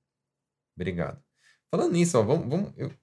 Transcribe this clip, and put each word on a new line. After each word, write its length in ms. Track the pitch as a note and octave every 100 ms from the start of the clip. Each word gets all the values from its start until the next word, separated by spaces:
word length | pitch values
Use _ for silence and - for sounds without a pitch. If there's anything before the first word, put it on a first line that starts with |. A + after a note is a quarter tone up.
| _ _ _ _ _ _ _ -
Obrigado. 460 | F2+ F2 D2+ - _ _ _ _ _
Falando 220 | E3+ -
nisso, 260 | E3+ E3+ B2
ó, 40 |
vamos, 260 | G#2 D#3 A#2+
vamos, 240 | E3 G#3 -
eu, 160 | C3+ -